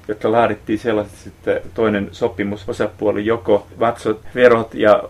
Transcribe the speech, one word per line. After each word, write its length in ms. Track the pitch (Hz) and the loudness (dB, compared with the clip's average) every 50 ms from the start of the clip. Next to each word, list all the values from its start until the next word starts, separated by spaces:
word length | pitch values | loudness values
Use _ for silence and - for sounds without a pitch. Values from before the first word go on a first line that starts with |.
| - - | -12 -12
jotka 240 | 107 - - 113 110 | -10 -4 -2 0 2
laadittiin 460 | 117 117 104 104 - - - 110 104 | 2 2 2 0 -4 -4 -4 -4 -4
sellaiset, 480 | - 120 107 107 104 101 - - - | -2 -2 -2 -2 -2 -4 -10 -20 -20
että 340 | 101 - - - 135 113 - - - - | -20 -20 -12 -4 -2 -2 -2 -2 -8 -4
toinen 340 | - 113 107 104 101 101 - - | -2 0 0 0 0 -4 -6 -8
sopimusosapuoli 1120 | - 123 117 - - 101 101 101 104 - - 117 - 113 104 - - 104 104 98 104 104 | -4 -4 -4 -2 -4 -6 -6 -6 -8 -8 -10 -6 -6 -6 -6 -6 -4 -2 -2 -2 0 0
joko 400 | 110 113 117 - - 104 101 - - - 90 | -2 -2 -2 0 0 0 0 0 -4 -6 -2
vatsoi 400 | 113 113 117 - - 110 107 - - - - | -2 -2 -2 -2 -4 -4 -4 -4 -6 -10 -2
verot 400 | 123 123 120 117 113 110 - - | 4 6 6 6 6 2 -4 -4
ja 280 | 117 110 107 101 - - - | 0 4 6 6 4 4 -6